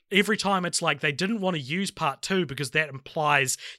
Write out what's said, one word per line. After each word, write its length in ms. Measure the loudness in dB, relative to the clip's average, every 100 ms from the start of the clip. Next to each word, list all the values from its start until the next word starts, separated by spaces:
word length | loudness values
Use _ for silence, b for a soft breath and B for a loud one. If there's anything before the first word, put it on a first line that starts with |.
| _
every 240 | 2 4 2
time 300 | 2 0 0
it's 160 | 0
like 180 | 0 0
they 120 | -2
didn't 280 | 0 -2 0
want 160 | -2 -2
to 60 |
use 280 | -2 -2 -4
part 300 | -2 -4 -2
two 240 | -2 0
because 280 | 0 -4 -2
that 180 | 0 -2
implies 640 | -6 -8 0 4 4 4 -2 B